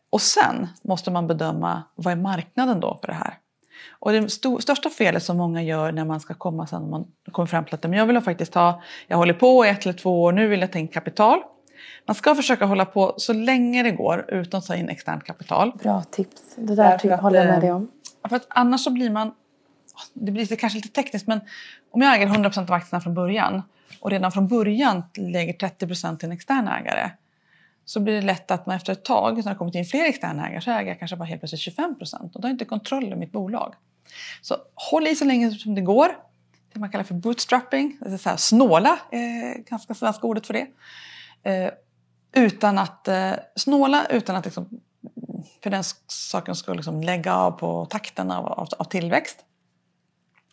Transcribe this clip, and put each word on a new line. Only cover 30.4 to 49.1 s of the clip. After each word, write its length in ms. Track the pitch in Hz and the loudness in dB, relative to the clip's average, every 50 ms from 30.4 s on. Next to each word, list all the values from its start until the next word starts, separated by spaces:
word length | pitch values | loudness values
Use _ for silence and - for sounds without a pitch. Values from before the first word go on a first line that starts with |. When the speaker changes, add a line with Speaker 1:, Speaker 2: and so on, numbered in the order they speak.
| 156 - | -8 -8
Speaker 1:
ägare, 120 | - - | -8 -8
så 100 | - 247 | -6 -4
äger 180 | 233 214 196 190 | -4 -4 -4 -6
jag 100 | 175 - | -8 -10
kanske 180 | 175 170 180 | -10 -12 -10
bara 80 | 175 170 | -10 -10
helt 160 | 160 165 156 | -10 -10 -10
plötsligt 200 | - 151 - 151 | -10 -10 -10 -10
tjugofem 380 | - 180 170 - 311 349 277 - | -10 -10 -6 -6 -6 -6 -6 -10
procent. 360 | - 156 - - - 170 - | -12 -14 -14 -14 -16 -14 -12
Och 40 | - | -8
då 60 | - | -6
har 40 | 247 | -6
jag 40 | 269 | -4
inte 100 | 247 233 | -4 -6
kontroll 400 | - 226 208 - - 269 269 254 | -6 -6 -8 -4 -4 -4 -4 -4
över 100 | 196 185 | -6 -6
mitt 160 | 175 175 - | -8 -8 -8
bolag. 420 | - 208 190 185 226 - - 247 - _ _ _ _ _ _ _ - - - - - - | -6 -8 -6 -4 -6 -6 -6 -8 -10 _ _ _ _ _ _ _ -20 -18 -16 -16 -16 -16
Så 160 | - - - - - _ _ | -8 -6 -6 -6 -6 _ _
håll 320 | - - - - 320 311 | -14 -4 -2 0 0 2
i 80 | 311 320 | 0 0
så 100 | 302 294 | 2 2
länge 260 | 277 254 240 233 226 | 2 4 4 2 0
som 240 | 214 208 - 214 208 | -2 -4 -6 -4 -2
det 60 | 196 | -2
går. 280 | 185 180 202 247 302 359 - - - _ _ _ _ _ _ _ _ _ | 0 4 6 6 6 4 2 -4 -14 _ _ _ _ _ _ _ _ _
Det 80 | _ 214 | _ -12
man 100 | 208 202 | -10 -6
kallar 140 | 202 202 190 | -6 -6 -6
för 100 | - 180 | -4 -6
bootstrapping. 840 | 175 175 226 240 233 - - 247 247 254 - - 269 285 294 - - | -4 -2 -2 -2 -2 0 2 2 0 2 0 -2 -2 -2 -2 -4 -8
Alltså 180 | - - 190 185 | -10 -10 -10 -4
så 100 | - 185 | -2 -2
här, 80 | - | -2
snåla, 600 | 156 - - 220 233 269 220 160 165 202 277 349 339 - - | 0 2 4 6 6 8 8 6 6 6 6 4 2 -2 -8
eh, 500 | - 240 240 233 233 233 226 247 - - 226 - | -8 -6 -6 -6 -6 -8 -8 -8 -10 -12 -10 -10
ganska 240 | 240 220 - _ 226 | -10 -10 -8 _ -10
svenska 320 | - 233 220 214 - - | -4 -2 -2 -2 -2 -4
ordet 200 | 233 220 220 220 | -4 -4 -4 -4
för 80 | - 220 | -4 -4
det. 120 | 226 269 - _ _ - - - - - - - - - - - _ _ 202 | -4 -4 -6 _ _ -20 -20 -20 -20 -20 -20 -20 -20 -20 -20 -20 _ _ -2
Eh, 200 | 190 185 185 - - - _ _ _ _ _ _ _ _ _ _ | -2 -2 -2 -4 -6 -8 _ _ _ _ _ _ _ _ _ _
utan 460 | - 262 247 214 - - - 208 202 196 | 4 4 4 4 4 2 0 2 2 2
att, 300 | 196 - - _ _ - | 0 -2 -6 _ _ -2
eh, 240 | 190 185 190 190 - - - - _ | 0 0 0 -2 -2 -4 -8 -12 _
snåla, 500 | - - 269 285 285 277 269 277 294 - - | -4 0 2 4 4 4 4 4 2 2 2
utan 260 | - 233 - - 190 | 0 0 0 0 -4
att 80 | 190 - | -4 -6
liksom, 240 | 190 - 180 175 180 226 - _ _ _ _ - - - 233 - - - - 156 - _ _ | -6 -10 -10 -12 -12 -14 -20 _ _ _ _ -20 -18 -16 -16 -14 -12 -12 -14 -14 -16 _ _
för 80 | - 208 | -6 -4
den 100 | 196 196 | -4 -2
s-, 160 | 185 - - - _ | -4 -6 -10 -12 _
saken 480 | _ - - - - - 185 175 185 180 | _ -12 -10 -8 -6 -6 -6 -6 -6 -10
ska 200 | 170 - - 185 | -8 -8 -8 -8
liksom 260 | 175 151 165 160 156 | -8 -6 -8 -6 -4
lägga 320 | 160 170 180 175 160 185 180 | -4 -2 -4 -2 -2 0 0
av 160 | 185 185 180 | 2 2 2
på 340 | 175 - 175 170 - - - | 0 -2 -6 -4 -4 -4 -6
takten 460 | - - 214 - - - - - 185 | -6 -8 -10 -10 -10 -8 -6 -6 -4
av, 160 | - - - | -4 -4 -4
av, 220 | - - - - - - - | -6 -6 -6 -6 -8 -8 -8
av 60 | 175 | -8
tillväxt. 600 | - - 185 170 170 | -6 -4 -6 -2 0